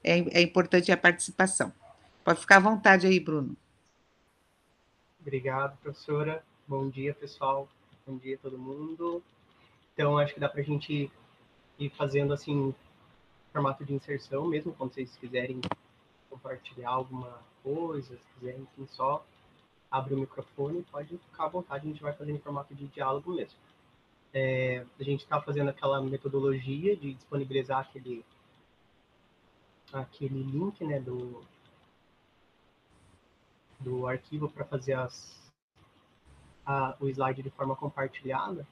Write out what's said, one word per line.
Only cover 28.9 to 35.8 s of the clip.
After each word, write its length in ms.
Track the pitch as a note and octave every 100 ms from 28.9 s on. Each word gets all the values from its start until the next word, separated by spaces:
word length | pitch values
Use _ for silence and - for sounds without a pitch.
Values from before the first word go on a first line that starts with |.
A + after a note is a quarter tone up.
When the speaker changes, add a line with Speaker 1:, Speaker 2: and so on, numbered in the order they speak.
| _ _ _ _ _ _ _ _ _ -
Speaker 2:
aquele 520 | C3+ C3 - C#3 C3+
link, 400 | C3+ C#3 G3 -
né, 140 | D#3 C#3+
do, 420 | B2 B2 B2 A#2+ - _ - _ _ _ _ _ _ _ _ _ _ _ _ _ - _ _ _ _ _ _ -
do 260 | B2+ B2
arquivo 440 | B2+ B2+ - D3+ D3
pra 160 | -
fazer 280 | D3 C#3 B2+
as, 580 | C3 B2+ - - - - _ _ _